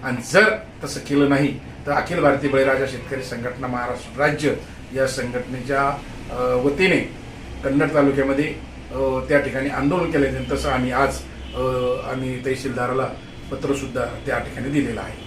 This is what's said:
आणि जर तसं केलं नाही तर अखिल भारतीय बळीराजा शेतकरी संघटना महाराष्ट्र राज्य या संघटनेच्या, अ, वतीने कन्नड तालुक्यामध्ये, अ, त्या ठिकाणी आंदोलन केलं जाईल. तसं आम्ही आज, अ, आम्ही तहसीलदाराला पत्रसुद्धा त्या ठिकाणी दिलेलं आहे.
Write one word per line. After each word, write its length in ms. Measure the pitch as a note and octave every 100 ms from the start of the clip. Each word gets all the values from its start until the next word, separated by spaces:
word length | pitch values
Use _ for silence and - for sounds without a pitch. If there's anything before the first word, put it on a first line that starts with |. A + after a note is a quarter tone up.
आणि 120 | C3+ A#2+ -
जर 120 | F3+ G#3+ G#3+ - -
तसं 160 | C#3+ C#3+
केलं 280 | - C#3+ C#3+
नाही 320 | C#3 C#3+ - - - -
तर 60 |
अखिल 260 | C#3+ - E3+
भारतीय 320 | D3 C#3 C#3
बळीराजा 360 | C3+ C3+ C3 C3+
शेतकरी 360 | B2 - C3
संघटना 440 | - A#2+ B2 C3+ B2+
महाराष्ट्र 540 | B2 A#2+ A#2+ - A#2
राज्य 320 | D3+ D3 D3 - - - - B2+
या 100 | C3
संघटनेच्या, 920 | - B2 B2 A#2+ B2+ A#2+ C#3 C#3 C#3 - - -
अ, 360 | B2 B2 B2 C#3
वतीने 300 | D3 F#3 D3 G#2+ - - - - -
कन्नड 300 | C3+ C#3 D3+
तालुक्यामध्ये, 600 | D3+ C#3 C3+ C3+ C#3 D#3 - - - -
अ, 240 | B2+ C3+ C3 B2
त्या 120 | C#3+
ठिकाणी 280 | C3+ B2+ C#3
आंदोलन 420 | C3 C#3 F3+ D#3+
केलं 200 | D3+ C3+
जाईल. 220 | C3 B2
तसं 180 | C3+ D3
आम्ही 200 | C3 B2+
आज, 260 | B2 C#3 - - - - B2
अ, 40 | B2+ B2+ B2 B2+ B2+
आम्ही 360 | B2+ C3 B2+ C3
तहसीलदाराला 600 | C3 C3+ B2 B2 C3 B2+ - - - -
पत्रसुद्धा 540 | - D3 C#3 B2 C3 A#2 - C#3
त्या 120 | A#2+
ठिकाणी 420 | - C3+ B2+ D3
दिलेलं 200 | A#2 G#2+
आहे. 160 | - -